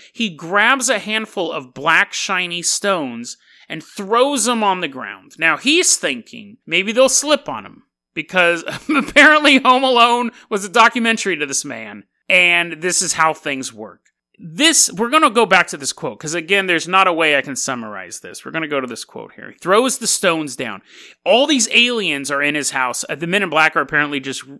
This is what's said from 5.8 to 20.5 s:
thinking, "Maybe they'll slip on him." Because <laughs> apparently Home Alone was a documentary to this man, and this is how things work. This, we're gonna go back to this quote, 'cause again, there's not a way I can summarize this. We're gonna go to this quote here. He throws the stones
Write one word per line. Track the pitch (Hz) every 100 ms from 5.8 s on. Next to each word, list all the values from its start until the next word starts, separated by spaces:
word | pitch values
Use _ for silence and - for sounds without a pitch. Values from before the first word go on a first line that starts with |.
| - -
thinking, | 165 123 - 120 101 107 -
"Maybe | 170 196
they'll | 226 262
slip | - 294 285 -
on | 110 98
him." | - _ _ _ -
Because | 151 185 170 170
<laughs> | - - -
apparently | 294 - - 294 302 294 269
Home | 254 254
Alone | 269 240 240 240 233 - -
was | 208 202
a |
documentary | 240 233 247 226 220 196 160
to | 143
this | 127
man, | 147 117 110 104 - _ -
and | 185 175 175 170 156
this | 180 -
is | 185
how | - 160
things | 156 151 135 127
work. | 107 107 87 _ _ _ _
This, | 165 170 320 294 -
we're | 175 233
gonna | 311 302
go | 214 196
back | 185 165
to | 156
this | 135
quote, | - 139 107
'cause | 156
again, | 170 160 202 185
there's | 165 160
not | 190 190
a |
way | 165 160 143
I |
can | 143 127
summarize | - 123 110 101 90 -
this. | 90 - 131
We're |
gonna | 160 156
go | 143
to | 127
this | 113
quote | - - -
here. | - -
He | -
throws | 165 208 262 -
the | 220
stones | - 185 165 147